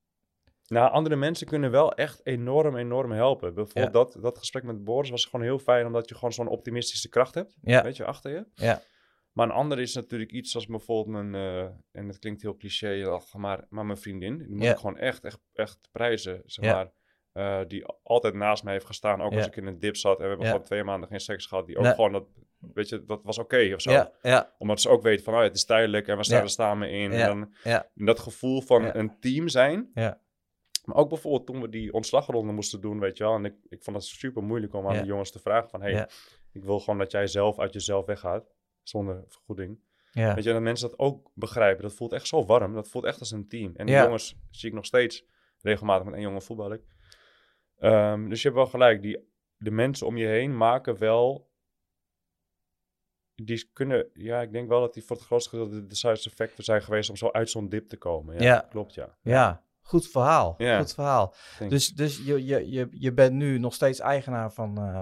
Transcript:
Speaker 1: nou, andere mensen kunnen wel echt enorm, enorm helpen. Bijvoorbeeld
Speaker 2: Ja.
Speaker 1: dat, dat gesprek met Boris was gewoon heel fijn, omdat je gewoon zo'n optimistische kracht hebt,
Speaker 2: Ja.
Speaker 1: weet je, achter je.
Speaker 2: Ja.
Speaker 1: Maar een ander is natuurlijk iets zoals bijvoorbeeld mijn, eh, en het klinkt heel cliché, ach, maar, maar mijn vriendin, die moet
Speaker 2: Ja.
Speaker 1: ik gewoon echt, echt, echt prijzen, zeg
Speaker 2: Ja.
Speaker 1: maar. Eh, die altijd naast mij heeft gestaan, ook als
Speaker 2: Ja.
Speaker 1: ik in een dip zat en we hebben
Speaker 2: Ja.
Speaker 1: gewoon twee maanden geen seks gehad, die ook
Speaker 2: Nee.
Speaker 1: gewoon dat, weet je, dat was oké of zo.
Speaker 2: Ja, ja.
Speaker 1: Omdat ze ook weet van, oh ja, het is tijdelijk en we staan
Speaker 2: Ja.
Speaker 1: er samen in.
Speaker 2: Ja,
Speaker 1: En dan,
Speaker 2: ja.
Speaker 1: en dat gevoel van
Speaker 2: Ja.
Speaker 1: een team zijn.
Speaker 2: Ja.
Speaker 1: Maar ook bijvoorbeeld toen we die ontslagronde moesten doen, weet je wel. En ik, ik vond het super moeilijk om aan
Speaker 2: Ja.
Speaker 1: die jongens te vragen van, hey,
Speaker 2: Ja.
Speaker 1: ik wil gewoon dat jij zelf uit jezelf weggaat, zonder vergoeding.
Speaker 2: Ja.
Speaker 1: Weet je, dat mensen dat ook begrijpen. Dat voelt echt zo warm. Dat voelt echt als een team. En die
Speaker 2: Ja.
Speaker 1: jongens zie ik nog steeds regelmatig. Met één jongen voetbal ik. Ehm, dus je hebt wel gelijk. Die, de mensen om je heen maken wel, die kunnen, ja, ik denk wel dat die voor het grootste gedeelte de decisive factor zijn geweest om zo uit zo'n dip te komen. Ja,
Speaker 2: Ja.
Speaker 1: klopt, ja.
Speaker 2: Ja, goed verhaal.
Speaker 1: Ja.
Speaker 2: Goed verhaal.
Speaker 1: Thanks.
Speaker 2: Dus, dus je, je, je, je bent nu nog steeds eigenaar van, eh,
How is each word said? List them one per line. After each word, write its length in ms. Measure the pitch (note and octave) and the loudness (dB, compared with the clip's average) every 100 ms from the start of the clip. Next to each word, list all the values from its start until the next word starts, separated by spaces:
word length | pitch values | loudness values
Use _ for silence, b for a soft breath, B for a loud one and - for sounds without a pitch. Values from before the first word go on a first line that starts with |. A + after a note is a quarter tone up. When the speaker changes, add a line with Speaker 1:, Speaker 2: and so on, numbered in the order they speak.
| _ _ _ _ _ _ - | _ _ _ _ _ _ -2
Speaker 1:
nou, 240 | A#2 B2+ | 2 4
andere 260 | D3+ D#3 C#3+ | 4 0 0
mensen 300 | D3 E3+ D3+ | -2 -4 -4
kunnen 240 | D3+ C3 | -2 2
wel 240 | C3 D#3 | 4 4
echt 260 | - D3 - C3+ | 2 -4 -6 -6
enorm, 500 | B2 A#2+ D3 D3+ B2 | -4 0 2 2 0
enorm 340 | A#2+ B2+ B2+ | -4 -2 -2
helpen. 420 | G#2+ C3 C3+ F2+ | 2 2 2 -2
Bijvoorbeeld 320 | F2 G#2 A#2+ B2+ | -6 -4 -2 4
Speaker 2:
Ja. 60 | |
Speaker 1:
dat, 260 | A2+ B2+ - | 4 4 0
dat 160 | A#2 - | -6 -6
gesprek 240 | - C3 | -8 -8
met 220 | B2 A2 | -8 -8
Boris 260 | G2+ B2+ C3+ | -4 -2 -2
was 140 | A#2+ | -4
gewoon 220 | - B2 A#2 | -4 -4 -2
heel 120 | C3+ | 0
fijn, 280 | - B2 A#2 | 4 4 4
omdat 220 | A#2 - | -2 -4
je 60 | |
gewoon 180 | - A#2+ | -6 -6
zo'n 160 | A#2 A#2 | -4 -4
optimistische 600 | A#2+ A#2+ A#2+ A#2 - - | -6 -6 -6 -4 -6 -2
kracht 260 | A#2+ C3 | 0 0
hebt, 220 | E3 G3+ _ | -2 -10 _
Speaker 2:
Ja. 200 | - B2 | 4 4
Speaker 1:
weet 140 | A#2+ B2+ | 4 -2
je, 80 | |
achter 260 | F#2 - C#3 | -8 -8 -10
je. 160 | D#3+ A3 | -10 -12
Speaker 2:
Ja. 280 | - A#2 - b b b b b | -4 -2 -2 b b b b b
Speaker 1:
Maar 140 | - A2+ | -2 0
een 80 | |
ander 240 | B2+ D3 C3 | 0 -2 -2
is 160 | B2 | -4
natuurlijk 360 | B2+ A2+ A#2 A2 | -8 -8 -8 -8
iets 180 | B2 - | -10 -10
zoals 160 | A#2 G#2+ | -10 -8
bijvoorbeeld 500 | A2 - A2 G#2+ G#2+ | -8 -2 -2 -2 -6
mijn, 180 | G2+ | -6
eh, 280 | G2 F#2+ F#2 F#2 F#2 _ | -6 -6 -6 -8 -12 _
en 160 | - G2+ | -14 -14
het 100 | F#2+ | -12
klinkt 240 | A2 G#2 | -12 -10
heel 140 | G#2+ F#2+ | -10 -10
cliché, 500 | G2+ - G#2+ G2 F#2+ | -10 -6 -4 -4 -2
ach, 280 | F2+ - | -4 -8
maar, 320 | G2+ G2+ F#2+ - | -8 -6 -6 -8
maar 180 | G#2 G#2 | -10 -8
mijn 120 | G2+ | -8
vriendin, 400 | G#2 F#2+ F#2+ D#3 | -10 -10 -8 -10
die 100 | A#2 | -10
moet 80 | G#2 | -2
Speaker 2:
Ja. 60 | A#2 | 0
Speaker 1:
ik 40 | - | 0
gewoon 200 | G#2 - | -4 -4
echt, 260 | B2+ - | -6 -6
echt, 160 | - - _ | -12 -16 _
echt 360 | - G#2+ - _ | -6 -6 -10 _
prijzen, 500 | - A#2+ A2 F#2 F#2 | -4 -2 -2 -6 -12
zeg 200 | - - | -14 -2
Speaker 2:
Ja. 100 | G#2+ | 0
Speaker 1:
maar. 220 | F#2+ F2+ _ _ _ _ | 0 -2 _ _ _ _
Eh, 280 | F#2+ G2 G2 F2+ | -8 -4 -4 -6
die 160 | G2 - - | -8 -12 -10
altijd 320 | - A#2+ A2 | 2 2 2
naast 300 | G2 G#2 G#2 | 0 0 0
mij 80 | G2+ | -2
heeft 140 | G2 - | -6 -6
gestaan, 340 | G2+ G#2+ G2 | -4 -2 0
ook 100 | G#2 | -2
als 80 | G#2+ | -2
Speaker 2:
Ja. 20 | G2 | -2
Speaker 1:
ik 100 | - | -6
in 100 | F#2+ | -12
een 120 | F2 | -6
dip 180 | G#2 G#2 | -4 0
zat 200 | G2+ - | 2 2
en 60 | |
we 60 | G2 | -2
hebben 180 | G2 A2+ | -4 -2
Speaker 2:
Ja. 40 | |
Speaker 1:
gewoon 140 | A2+ - | -2 -2
twee 180 | G#2 | -4
maanden 240 | G2 F#2+ - | -4 -6 -8
geen 120 | G2+ | -10
seks 260 | - G2 - | -10 -10 -6
gehad, 200 | F#2+ E2+ | -6 -4
die 100 | - | 0
ook 60 | |
Speaker 2:
Nee. 120 | A#2+ | 2
Speaker 1:
gewoon 180 | A#2 G#2 | 4 2
dat, 120 | G2 - _ _ _ F2+ | 2 -8 _ _ _ -10
weet 140 | G#2 G#2 | -8 -6
je, 160 | A2 | -8
dat 160 | - G#2+ | -8 -8
was 160 | G#2 A2 | -8 -8
oké 320 | G#2+ B2+ G2+ | 0 2 4
of 60 | F#2+ | 2
zo. 100 | B2 | 4
Speaker 2:
Ja, 220 | C3+ - - | 4 2 -2
ja. 320 | B2 C3 - - | 2 4 2 -4
Speaker 1:
Omdat 220 | G#2 G#2 | -2 0
ze 80 | - | 4
ook 140 | A#2+ | 6
weet 200 | A2 G2+ | 6 2
van, 100 | - | 2
oh 40 | A#2 | 2
ja, 40 | G#2+ | 2
het 80 | G2 | 2
is 80 | |
tijdelijk 440 | - A2+ A2 G#2 G2+ | 2 4 4 0 -2
en 80 | G2+ | -2
we 80 | |
staan 120 | G#2+ A#2+ | 2 4
Speaker 2:
Ja. 60 | |
Speaker 1:
er 60 | G2+ | 2
samen 400 | - G#2+ G#2 G2+ | 0 0 0 -4
in. 220 | G2+ G2+ | -4 -2
Speaker 2:
Ja, 60 | A2+ | 2
Speaker 1:
En 80 | A2 | 2
dan, 280 | G2+ G#2 b | 0 -6 b
Speaker 2:
ja. 260 | A2+ A#2 - - | -2 0 -2 0
Speaker 1:
en 80 | |
dat 140 | G#2 A2+ | 2 2
gevoel 400 | A#2 - C3 C3 | -2 -6 -2 -2
van 220 | C3 A#2+ | 6 6
Speaker 2:
Ja. 120 | A2+ | 6
Speaker 1:
een 260 | A2 G#2+ - | 0 -4 -4
team 280 | B2+ C#3 E3 | -2 -2 2
zijn. 420 | B2+ C3+ F#3 B3 | 4 4 2 -4
Speaker 2:
Ja. 260 | A#2 A2 - _ _ _ _ _ - | -4 -4 -4 _ _ _ _ _ -10
Speaker 1:
Maar 120 | - - | 0 2
ook 120 | D3 | 2
bijvoorbeeld 380 | D#3 D#3 C3 C3 | 0 -2 -2 -2
toen 140 | C3 | -8
we 80 | A2+ | -8
die 240 | A2 G#2+ | -8 -6
ontslagronde 600 | A2 A2 C#3 C#3 A#2 G#2+ | -6 0 0 2 -2 -2
moesten 280 | G#2 G2+ G2+ | -4 -6 -8
doen, 200 | G#2 G#2+ | -6 -4
weet 160 | G2 - | -4 -2
je 80 | |
wel. 100 | G#2+ | 0
En 100 | A2 | 0
ik, 100 | G2+ - _ | -4 -10 _
ik 140 | - | -16
vond 140 | - G2+ | -10 -10
het 80 | - | -10
super 360 | - C3 B2+ | -10 -8 -6
moeilijk 320 | G2+ A#2 G#2 | -4 -4 -6
om 120 | G2+ G2 | -6 -2
aan 60 | |
Speaker 2:
Ja. 40 | G2+ | -2
Speaker 1:
die 80 | G2 | -2
jongens 220 | G2+ G2 | -6 -8
te 80 | - | -8
vragen 320 | - A2+ A#2 | 0 0 0
van, 100 | F#2+ | -6
hey, 100 | G2+ | -2
Speaker 2:
Ja. 160 | G#2 - b b b b | -2 -4 b b b b
Speaker 1:
ik 120 | G2+ | -10
wil 140 | G2 G2+ | -2 0
gewoon 180 | - G2+ | 0 -2
dat 120 | G2 | -2
jij 160 | G2+ G2+ | -2 -2
zelf 320 | G2+ G#2 G#2 | 2 0 0
uit 140 | G2+ | -4
jezelf 340 | G2+ G2 G2 F#2+ | -4 -2 -2 -2
weggaat, 460 | G2 F2 G#2 - _ _ _ | -6 -4 -6 -8 _ _ _
zonder 420 | - G#2+ G2 F#2 F#2 | -10 -6 -6 -8 -14
vergoeding. 520 | _ - F#2+ F#2 A2 _ _ _ | _ -12 -10 -10 -14 _ _ _
Speaker 2:
Ja. 220 | A#2+ A2 | -2 0
Speaker 1:
Weet 100 | G#2 | 0
je, 80 | A2 | 0
dat 100 | A2+ | 0
mensen 260 | A2+ A#2+ A#2+ | 0 -2 -6
dat 100 | - | -2
ook 320 | C#3 C#3 _ | -2 -2 _
begrijpen. 480 | - G#2+ A#2+ G2+ F#2+ | -12 -6 2 4 2
Dat 120 | G2+ | -4
voelt 180 | - A#2 | -10 -8
echt 140 | - - | -6 -2
zo 180 | D#3+ | 0
warm. 300 | G2+ A#2 G2+ | 4 4 4
Dat 140 | A2 G#2 | -6 -8
voelt 160 | B2 | -6
echt 160 | - - | -6 -6
als 100 | A2+ | -10
een 180 | G#2+ G2+ | -10 -10
team. 240 | A#2 G2 - | -10 -10 -4
En 100 | G#2+ | 4
die 80 | |
Speaker 2:
Ja. 80 | C3+ | 6
Speaker 1:
jongens 320 | A#2+ A2+ - - - | 6 2 -6 -16 -18
zie 180 | - A2+ | -12 -10
ik 60 | |
nog 120 | G#2+ - | -8 0
steeds 380 | B2+ A#2+ - - _ _ _ | 2 2 -2 -18 _ _ _
regelmatig. 440 | G#2 G#2 G#2+ F#2+ | -2 0 2 2
Met 100 | F#2+ | 0
één 80 | G2+ | -6
jongen 200 | G2+ G2 | -6 -8
voetbal 300 | - A2 G2+ | -8 -10 -8
ik. 100 | A2+ b b b b b b b b b _ | -10 b b b b b b b b b _
Ehm, 500 | G#2+ G#2+ G#2 G#2 G#2+ | 4 6 4 0 -4
dus 140 | A2+ | -2
je 60 | C#3+ | 2
hebt 120 | B2 | 2
wel 100 | B2+ | 2
gelijk. 320 | B2 B2 G#2+ | 6 6 6
Die, 260 | G#2 G#2+ - _ _ _ | 0 -8 -10 _ _ _
de 140 | G#2+ | -2
mensen 360 | A2 C3 C#3 A2+ | 2 2 0 -4
om 100 | A#2 | 0
je 100 | A2 | 2
heen 300 | A2 C3+ A#2+ | 2 0 4
maken 420 | A2+ C3 C3 G2 | 4 4 0 0
wel, 520 | A2 A2+ B2+ C#3 - _ _ _ _ _ _ _ _ _ _ _ _ _ _ _ _ _ _ | 2 4 4 0 -10 _ _ _ _ _ _ _ _ _ _ _ _ _ _ _ _ _ _
die 340 | - A2 A#2 - | -14 -8 -8 -8
kunnen, 360 | - C#3 B2 - | -6 0 0 -2
ja, 280 | - A2 A#2+ | -8 -6 -4
ik 120 | A2+ | -4
denk 160 | A2+ A#2+ | -6 2
wel 120 | A#2+ | 2
dat 140 | A#2+ | 2
die 100 | A2+ | -2
voor 120 | - A#2 | -10 -10
het 80 | |
grootste 260 | - A#2+ - | 0 0 0
gedeelte 240 | A2+ G#2+ | -6 -6
de 120 | G#2+ G2 | -8 -8
decisive 440 | G2+ A#2+ A2 G2+ - | -2 0 0 -4 -6
factor 280 | A2+ - | -6 -6
zijn 180 | G#2+ G#2+ | 0 0
geweest 280 | G#2 G#2+ G#2 | 2 -2 -2
om 60 | G2 | -4
zo 140 | A2+ | -2
uit 200 | A2+ A#2 | 0 -2
zo'n 180 | A2+ G2+ | -4 -6
dip 200 | G#2+ - | -6 -8
te 80 | - | -8
komen. 380 | F2 E2 D#2 | -4 -4 -6
Ja, 80 | E2+ | 2
Speaker 2:
Ja. 240 | A#2+ A#2+ - | 6 6 4
Speaker 1:
klopt, 240 | G#2+ G2+ | -8 -10
ja. 220 | - - _ | -12 -16 _
Speaker 2:
Ja, 400 | - C3 A2 E2+ _ _ | 2 4 4 0 _ _
goed 280 | - E3+ - | 0 0 2
verhaal. 460 | C3 C3 D#3+ F2 E2+ | 2 4 4 2 0
Speaker 1:
Ja. 200 | A#2+ G#2 | 2 2
Speaker 2:
Goed 160 | F2 | 2
verhaal. 400 | - C#3+ B2 F#2+ B B B | -2 2 2 2 B B B
Speaker 1:
Thanks. 160 | G2+ | -2
Speaker 2:
Dus, 140 | C#3 - | 0 0
dus 380 | C#3+ D3 C3+ C3+ | -2 -4 -4 -2
je, 180 | C#3+ | -2
je, 260 | C3 C3+ - | 0 -2 0
je, 180 | B2+ C#3 | -4 -4
je 220 | - C3 | -4 0
bent 200 | B2 C3 | 6 6
nu 240 | C3 C#3+ B2+ | 6 0 0
nog 160 | A#2+ | -2
steeds 240 | - C#3 B2+ | 0 0 2
eigenaar 520 | C3+ C#3 B2+ A#2 A2 | 0 -2 -2 -4 -4
van, 260 | - G#2+ G#2 | -6 -6 -4
eh, 220 | G2+ F#2 | -4 -6